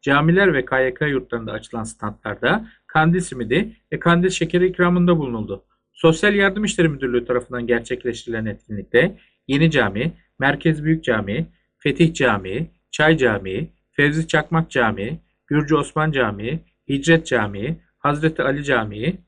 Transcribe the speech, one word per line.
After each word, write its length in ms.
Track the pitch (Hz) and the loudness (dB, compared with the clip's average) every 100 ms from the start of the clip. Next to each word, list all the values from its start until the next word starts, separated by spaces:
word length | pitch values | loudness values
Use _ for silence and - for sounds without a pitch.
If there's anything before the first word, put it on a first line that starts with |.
camiler 520 | - 143 156 180 196 | 2 2 4 4 4
ve 100 | 143 | 2
K 160 | 123 135 | 0 0
Y 140 | 131 | 0
K 120 | 127 151 | 0 -2
yurtlarında 460 | 135 123 117 113 | -2 -4 -8 -6
açılan 320 | 110 113 117 | -10 -10 -10
standlarda 800 | 107 - 107 104 110 101 120 202 220 _ _ | -10 -8 -10 -10 -10 -2 0 0 -4 _ _
kandil 340 | 160 156 180 | 2 2 2
simidi 560 | 175 127 107 139 220 - _ | -2 -8 -2 0 0 -10 _
ve 60 | 151 | -2
kandil 300 | 170 170 185 | 2 4 2
şekeri 380 | 180 165 180 185 | 0 -2 0 0
ikramında 520 | 185 180 180 175 165 | 2 2 4 4 2
bulunuldu. 460 | 135 117 104 98 _ _ _ | 0 -6 -6 -10 _ _ _
Sosyal 420 | _ 160 160 208 | _ 2 4 2
Yardım 300 | 202 196 196 | 2 0 0
İşleri 240 | 214 - 165 | -4 2 0
Müdürlüğü 360 | 139 135 120 | 0 -2 -2
tarafından 420 | 120 123 - 123 120 | 0 -4 -2 -8 -2
gerçekleştirilen 800 | 117 117 123 123 113 - 113 110 | -2 -2 -6 -6 -6 -6 -6 -6
etkinlikte 720 | 98 _ 104 95 117 170 - _ _ - | -8 _ -12 0 2 2 -2 _ _ -4
Yeni 220 | 139 160 | 2 4
Cami, 420 | 151 107 98 147 - _ _ | 4 0 0 -6 -6 _ _
Merkez 460 | 135 139 165 151 | -2 0 0 0
Büyük 200 | 151 160 | 0 -2
Cami, 420 | 160 113 98 117 165 _ _ _ | 0 -2 -2 -6 -6 _ _ _
Fetih 360 | 147 139 165 | -4 2 2
Camii, 520 | - 131 104 92 107 165 _ _ | 2 0 0 -4 -8 -8 _ _
Çay 260 | - 156 165 | 0 2 4
Camii, 540 | 123 104 95 95 165 _ _ | 2 0 -4 -6 -8 _ _
Fevzi 360 | - 147 156 160 | 0 0 2 0
Çakmak 420 | 156 151 165 160 | -2 0 -2 -2
Camii, 480 | 135 117 95 104 165 _ _ _ | 0 0 -2 -8 -10 _ _ _
Gürcü 300 | 147 147 151 | -2 2 0
Osman 360 | 139 - 156 | 0 -2 -2
Camii, 480 | 139 113 101 110 160 - _ _ | 0 -2 -2 -8 -8 -12 _ _
Hicret 380 | 139 139 165 160 | -2 4 2 4
Camii, 500 | 123 107 98 120 165 _ _ | -2 -2 -4 -6 -8 _ _
Hazreti 440 | 143 147 156 156 | -4 0 -2 0
Ali 220 | 135 143 | -2 -2
Camii 520 | 143 127 107 104 127 190 | -2 -2 -2 -6 -6 -6